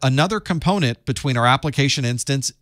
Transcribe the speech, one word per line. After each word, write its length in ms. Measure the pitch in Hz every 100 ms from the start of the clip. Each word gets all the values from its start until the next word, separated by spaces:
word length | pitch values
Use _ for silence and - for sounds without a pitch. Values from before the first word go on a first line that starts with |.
another 380 | 135 135 180 214
component 640 | - 165 180 202 127 117 -
between 320 | 127 139 120
our 100 | 120
application 560 | 131 151 135 139 143
instance 480 | 123 123 - 139 - -